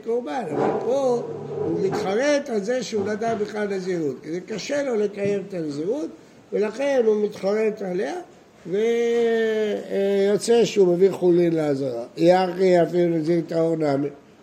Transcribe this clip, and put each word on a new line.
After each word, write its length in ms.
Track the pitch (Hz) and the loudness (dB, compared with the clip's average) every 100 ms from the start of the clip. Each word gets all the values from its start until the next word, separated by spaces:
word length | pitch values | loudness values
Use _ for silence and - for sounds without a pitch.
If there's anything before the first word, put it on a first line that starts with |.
קורבן. 400 | 226 240 247 277 180 | -4 -4 -4 -6 -4
אבל 200 | 147 - 214 | -2 0 -2
פה 380 | 220 269 262 240 - - - - | -2 0 0 -2 -4 -10 -10 -6
הוא 160 | 165 170 | -4 -2
מתחרט 680 | 190 - 185 208 294 285 285 | -2 -2 -2 0 0 0 0
על 100 | 220 | -4
זה 220 | 196 254 | -2 -4
שהוא 240 | - 214 196 | -4 -4 -4
נדע 280 | 208 226 | -2 -2
בכלל 340 | 220 208 208 208 | -2 -4 -4 -4
נזירות. 480 | 196 185 175 147 123 | -4 -4 -2 -2 -4
כי 100 | 151 | -8
זה 80 | 170 | -8
קשה 420 | 185 214 - 285 | -6 -8 -4 -2
לו 120 | 277 | -2
לקיים 480 | 220 202 196 202 202 180 | 0 -2 -2 -2 -2 -4
את 60 | |
הנזירות, 540 | 180 156 143 170 285 320 - - - - | -6 -6 -4 -4 -4 -6 -12 -20 -20 -6
ולכן 500 | 190 214 220 277 269 | -2 -2 -2 0 2
הוא 200 | 220 214 | 4 2
מתחרט 580 | 208 - 190 214 220 202 | 0 -2 -2 0 0 -2
עליה, 320 | 196 180 254 349 339 - - - 170 | -4 -4 -4 -6 -12 -20 -20 -18 -6
ויוצא 2000 | 190 226 233 233 233 233 226 220 214 214 202 196 190 196 196 196 202 - 233 | -2 0 0 0 2 2 2 0 0 0 -2 -4 -2 2 2 2 2 4 4
שהוא 300 | 202 208 185 | 4 4 4
מביא 160 | 175 190 | 6 4
חולין 440 | - 180 170 175 | 4 4 4 4
לעזרה. 500 | 160 151 135 135 120 - - | 2 2 0 -2 -6 -8 2
יחי 680 | 165 185 185 175 190 180 | 4 4 2 2 4 6
אפילו 340 | 160 175 175 165 | 4 2 2 2
נזיר 240 | 151 170 160 | 0 0 0
טהור 280 | 165 165 165 | 0 0 0
נמי. 320 | 151 139 143 - - - | 0 0 -2 -8 -20 -20